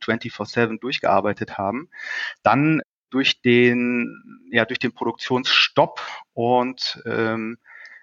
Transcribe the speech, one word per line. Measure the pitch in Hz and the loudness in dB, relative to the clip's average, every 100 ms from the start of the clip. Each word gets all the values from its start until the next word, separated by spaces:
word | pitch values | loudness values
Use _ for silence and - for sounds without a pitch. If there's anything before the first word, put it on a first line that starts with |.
twenty-four | - 113 117 - | -4 -4 -4 -10
seven | 104 - 113 110 | -6 0 0 0
durchgearbeitet | 123 139 - 98 104 98 110 - | -6 -2 2 2 2 -4 -6 -6
haben, | 98 120 165 - - - - - | -4 -4 -10 -16 -12 -8 -8 -2
dann | 104 120 151 156 - _ _ | 2 4 4 2 -2 _ _
durch | 131 135 - | 0 0 0
den, | 123 120 123 123 123 120 117 107 - 110 - | 4 6 6 4 0 -2 -4 -8 -20 -20 -4
ja, | 117 113 | 0 0
durch | 123 | -2
den | 123 | -6
Produktionsstopp | - 117 - - 127 - - - - 160 - - - - | -4 -6 -6 -4 -2 0 2 2 2 0 0 -14 -14 -16
und, | - 120 123 127 131 - - 117 | -4 0 2 0 -4 -8 -8 -6
ähm, | 113 113 113 110 120 _ - - - | -2 -2 -2 -6 -10 _ -20 -20 -20